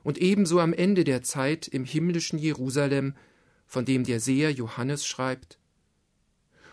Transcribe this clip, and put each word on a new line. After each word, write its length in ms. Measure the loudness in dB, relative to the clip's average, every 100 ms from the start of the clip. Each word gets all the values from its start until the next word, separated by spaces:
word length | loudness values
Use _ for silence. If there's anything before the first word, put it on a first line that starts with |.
und 140 | -6 0
ebenso 440 | 2 4 4 4
am 120 | 4
Ende 320 | 2 2 4
der 180 | 2 0
Zeit 460 | -2 -2 -2 -2 -4
im 160 | -6
himmlischen 540 | -2 -2 0 -2 -4 -2
Jerusalem, 760 | -2 -2 -2 0 2 0 -2 -6 _ _ _ _ -8
von 180 | -4
dem 200 | 0 2
der 160 | 2 0
Seher 320 | 0 0 0
Johannes 520 | -2 -6 -4 -4 -4
schreibt: 540 | -6 -4 -4 -6 -12 -20 _ _ _ _ _ _ _ _ _ _ -18